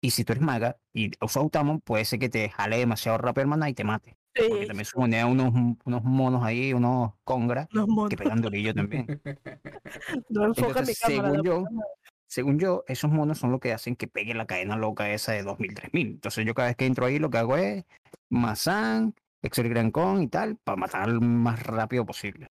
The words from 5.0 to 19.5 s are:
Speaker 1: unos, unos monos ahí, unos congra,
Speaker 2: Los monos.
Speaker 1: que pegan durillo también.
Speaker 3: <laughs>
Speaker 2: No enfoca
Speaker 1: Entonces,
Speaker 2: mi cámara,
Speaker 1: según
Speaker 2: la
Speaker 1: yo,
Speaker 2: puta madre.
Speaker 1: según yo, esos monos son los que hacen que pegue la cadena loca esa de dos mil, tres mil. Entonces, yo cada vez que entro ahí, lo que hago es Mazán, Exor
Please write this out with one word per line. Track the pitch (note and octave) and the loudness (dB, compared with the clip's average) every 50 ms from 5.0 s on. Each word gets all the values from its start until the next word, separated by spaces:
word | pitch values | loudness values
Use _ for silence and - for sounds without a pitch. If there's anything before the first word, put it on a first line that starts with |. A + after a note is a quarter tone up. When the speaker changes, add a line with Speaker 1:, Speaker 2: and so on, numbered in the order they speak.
| B2+ A#2+ A2+ A2+ A#2 | 2 2 4 4 4
Speaker 1:
unos, | A#2+ B2+ C3 C3 B2+ A2+ B2+ A#2+ A#2+ A#2 A#2 _ | 4 4 4 4 4 4 4 4 2 0 -2 _
unos | C3 B2 A#2+ A2 | -4 -4 -2 0
monos | B2 C3 C3 C3 B2+ B2+ B2+ A#2+ | 2 2 4 4 2 2 2 2
ahí, | A2 A2+ A#2+ C3 C3+ C3 | 0 0 0 0 0 2
unos | B2 A#2+ A#2+ B2+ B2+ A#2+ A2 - _ _ | 2 2 2 2 2 0 -2 -4 _ _
congra, | - C#3 B2+ A#2 A#2+ A#2+ B2+ D#3 - - | -2 0 0 2 0 0 -2 -4 -2 -2
Speaker 2:
Los | G#3+ G#3+ G3+ | 0 2 2
monos. | A3 G#3+ G#3 G#3 | 2 2 2 0
Speaker 1:
que | G3+ | -2
pegan | - - C#4+ G#3+ A#2 | 0 0 0 2 2
durillo | A2+ A2 G2+ G2+ G#2 A2 A2+ | 0 0 0 -2 -2 0 0
también. | - G2+ G2+ A2+ C3 A#2+ A2 D3 C#3+ _ | 0 -2 -2 -2 -4 -4 -6 -8 -8 _
Speaker 3:
<laughs> | - D3 - _ - - - _ - - - _ - - - - - - C4+ A#3+ _ | -12 -12 -12 _ -16 -16 -14 _ -18 -18 -16 _ -16 -16 -14 -10 -8 -8 -8 -6 _
Speaker 2:
No | A3+ G#3 G#3 | 0 2 2
enfoca | G#3+ A3+ - B3 A#3+ - B3+ | 2 2 2 0 2 2 0
Speaker 1:
Entonces, | C4 | -2
Speaker 2:
mi | B3+ A3 | -2 -4
cámara, | - - A#3 - - - - | 0 0 0 2 2 2 2
Speaker 1:
según | - D3 | 2 2
Speaker 2:
la | D#3+ | 2
Speaker 1:
yo, | F3+ E3+ E3+ | 2 2 0
Speaker 2:
puta | F#3 F#3 | 0 -2
madre. | A3+ A3+ G#3+ G3+ - _ _ - _ _ _ _ | -4 -6 -8 -8 -10 _ _ -20 _ _ _ _
Speaker 1:
según | - - B2+ C#3 C#3 D3+ | -6 -2 0 2 2 2
yo, | F3+ F#3+ F3+ - - | 4 2 0 0 -2
esos | - C3 - - D3 | -6 -6 -2 2 2
monos | D3+ D#3 D3+ D3 D#3 D3 | 2 4 2 0 0 0
son | - B2 | 0 0
los | B2+ C3 | 0 0
que | - C3 A2+ | 0 -2 -4
hacen | A2 - B2 A#2+ | -4 -4 -6 -6
que | - - | -6 -6
pegue | - _ - G#2 A2 A#2 | -8 _ -8 -6 -4 -4
la | A2+ A2 | -6 -4
cadena | - A2 F#2 F#2 G2+ G#2+ | -4 -4 -4 -2 -2 -2
loca | A2+ A2 G#2+ G#2 - G#2 G#2 G#2 | 0 0 -2 -2 -2 -2 -2 -2
esa | G#2 - - A2+ | -2 -2 -2 -2
de | G#2 G2 | -2 -4
dos | G2 G2 - | -6 -6 -6
mil, | - F#2+ G#2 | -8 -8 -8
tres | - - - - | -12 -14 -4 -2
mil. | F3 D#3 G#2+ F2 | -2 -2 -2 -6
Entonces, | E2 - A#2 - - A2 | -8 -10 -8 -4 -2 -2
yo | A2+ A#2 | -2 0
cada | C3+ B2+ A#2+ | 0 0 0
vez | A#2 | 0
que | - C3 | 0 0
entro | C3 C3 A#2+ B2+ | 0 2 2 0
ahí, | B2+ C3+ D3 | 0 0 0
lo | D#3 C#3 | -2 0
que | B2 A#2 | 0 0
hago | A#2 A2+ C3 | 2 2 2
es | D3+ F#3 G3+ G#3 G3 F3+ _ - - _ _ - - _ _ | 2 2 0 -2 -6 -10 _ -20 -20 _ _ -20 -20 _ _
Mazán, | - B2 A#2+ A#2 G#2 - - D#3 F3+ G#3 A3 A3+ A3 A3 A3 A3 G#3+ _ _ _ _ _ - | 0 2 2 2 0 -2 0 0 0 0 0 0 2 2 2 0 -2 _ _ _ _ _ -8
Exor | - | -4